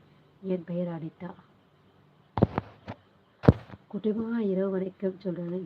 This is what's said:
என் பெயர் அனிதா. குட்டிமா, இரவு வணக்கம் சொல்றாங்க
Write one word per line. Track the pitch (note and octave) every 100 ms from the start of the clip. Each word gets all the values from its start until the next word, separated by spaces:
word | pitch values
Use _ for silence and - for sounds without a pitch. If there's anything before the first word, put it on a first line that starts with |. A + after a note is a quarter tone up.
| - - - -
என் | F#3+ F3+
பெயர் | E3 F3 F3
அனிதா. | E3 D#3+ - F3+ - - - - - - - - - - - - - - - - - - - - - - - - - -
குட்டிமா, | G3+ G#3+ G#3+ A3+ A#3
இரவு | G3+ F#3 G3
வணக்கம் | F#3+ F#3+ - F#3+ F#3
சொல்றாங்க | F#3+ E3+ E3+ F3+